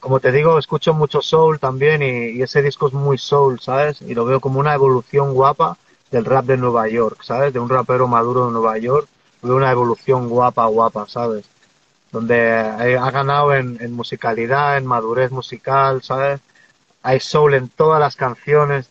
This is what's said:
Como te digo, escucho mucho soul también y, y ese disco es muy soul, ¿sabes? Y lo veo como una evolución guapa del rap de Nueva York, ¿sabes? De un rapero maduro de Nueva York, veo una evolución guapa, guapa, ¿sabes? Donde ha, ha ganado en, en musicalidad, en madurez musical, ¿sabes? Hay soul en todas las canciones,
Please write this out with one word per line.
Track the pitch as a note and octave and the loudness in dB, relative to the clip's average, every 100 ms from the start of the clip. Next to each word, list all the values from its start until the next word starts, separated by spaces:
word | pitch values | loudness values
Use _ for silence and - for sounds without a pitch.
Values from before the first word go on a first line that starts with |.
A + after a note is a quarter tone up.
Como | C3 C3 | -2 0
te | C3 | 2
digo, | C#3 D#3+ D#3+ | 2 4 2
escucho | - D3+ - | 0 -2 0
mucho | D#3 D3+ D3+ | 0 0 -2
soul | - D#3+ D#3+ D3+ | 0 2 2 2
también | C3+ C3 D3 D3+ | -4 0 0 2
y, | C#3 B2 A#2 A#2+ | 0 -4 -6 -6
y | |
ese | B2+ D3+ | -2 0
disco | C#3+ - C#3+ | 0 0 -2
es | |
muy | C#3 C#3 C3 | -2 -2 -2
soul, | - C#3+ C3+ A#2+ | 0 2 2 0
¿sabes? | - C3+ D3 C#3+ | -2 -2 -2 -4
Y | - | -8
lo | A#2 | -4
veo | A#2 C3 | 0 0
como | C3+ C3+ | 0 -2
una | D3 | 0
evolución | D3 C3+ B2+ - C#3+ C#3 | 2 2 2 0 -2 0
guapa | C3 C3+ D3+ D#3+ - _ _ _ | 2 2 2 -2 -4 _ _ _
del | B2 | -4
rap | G#2+ C3 | 0 0
de | B2 C3 | 2 0
Nueva | B2 A#2 A2 | 0 0 0
York, | A#2 A2 - | 0 -2 -4
¿sabes? | - A#2+ C#3+ | -6 -2 -2
De | B2+ | -2
un | A#2+ | 0
rapero | C3 B2 B2+ B2+ | 0 2 0 2
maduro | A#2 A#2 A#2+ B2 | 2 2 0 0
de | |
Nueva | A#2 A2+ A2 | 0 -2 -2
York, | A#2 C#3+ D3 _ _ _ | -2 -2 -2 _ _ _
veo | A#2+ | -2
una | C3 C3+ | 0 2
evolución | B2 A#2+ A2+ - C3 A#2+ | 2 0 -2 0 -2 0
guapa, | A#2+ B2 A#2+ | 0 0 2
guapa, | A2+ A2 A2+ G#2+ G#2 | 0 2 0 -2 -8
¿sabes? | A#2+ A#2 G#2+ - _ _ _ _ _ _ | -6 -6 -6 -12 _ _ _ _ _ _
Donde | A2+ A2+ A#2+ A2+ | -6 0 2 2
ha, | A2+ G#2+ G#2+ A#2+ B2+ | 2 -2 -2 0 0
ha | B2+ | 0
ganado | C3 C#3 C#3+ D3 | -2 0 0 2
en, | C#3 B2+ A#2 | 0 -2 -8
en | A#2+ | -10
musicalidad, | A#2+ A2+ B2 B2 A2 A#2 C#3 D3 C#3 | -10 -10 -6 -4 -4 -2 0 0 -2
en | |
madurez | C3 A#2+ A2 A#2 B2+ | -2 -4 -2 -2 -2
musical, | C3 - A#2+ - C3+ C3+ C3 | -4 -10 -10 -2 0 0 -2
¿sabes? | - C3 C#3 C#3 _ _ _ _ _ _ | -4 -4 -2 -4 _ _ _ _ _ _
Hay | B2+ C3 | -2 -2
soul | - D#3 D3 | 0 2 4
en | C3+ B2+ | 2 0
todas | - D#3 D#3 | 0 2 4
las | D3 | 0
canciones, | - C3 A2+ - D3 C#3+ C#3 B2+ | -2 -6 -4 0 2 2 -2 -6